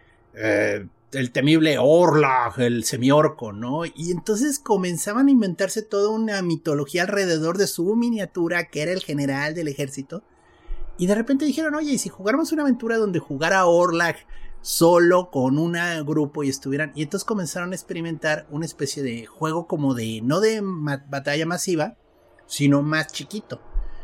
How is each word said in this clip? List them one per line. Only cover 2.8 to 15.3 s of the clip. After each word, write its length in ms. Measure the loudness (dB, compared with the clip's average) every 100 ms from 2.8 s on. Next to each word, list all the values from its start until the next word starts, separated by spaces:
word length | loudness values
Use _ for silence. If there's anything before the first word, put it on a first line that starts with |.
| -2
semiorco, 680 | 0 4 6 4 0 -10
¿no? 340 | -8 -6 -6 -6
Y 260 | -8 -6
entonces 480 | -4 -2 0 0 -2
comenzaban 680 | 0 0 0 -4 -4 2 4
a 40 |
inventarse 500 | 4 2 -2 -4 -4
toda 280 | -4 0 0
una 320 | 0 -2 -2
mitología 640 | -2 -2 -2 -2 -2 -2
alrededor 540 | -2 0 0 0 0 0
de 100 | 0
su 260 | 0 -2 0
miniatura, 720 | 0 -2 -6 -4 -2 -2 -4
que 120 | -4
era 120 | -4
el 80 | -4
general 520 | -4 -2 -2 -2 -4
del 140 | -4 -6
ejército. 560 | -4 -6 -8 -10 -12 -14 _ _ _ -8 -6 -6 -2
Y 100 | 0
de 80 | 0
repente 280 | 2 0 0
dijeron, 300 | -2 -2 -2
"Oye, 180 | -2
¿y 40 | -2
si 100 | -4
jugáramos 440 | -6 -2 0 0
una 80 | 0
aventura 360 | 0 0 0 0
donde 220 | 0 -2
jugara 460 | -4 -2 2 4 6
Orlach 520 | 6 4 2 0 -2 -10 -12 -10 -10
solo 680 | -6 4 6 8 8 6 2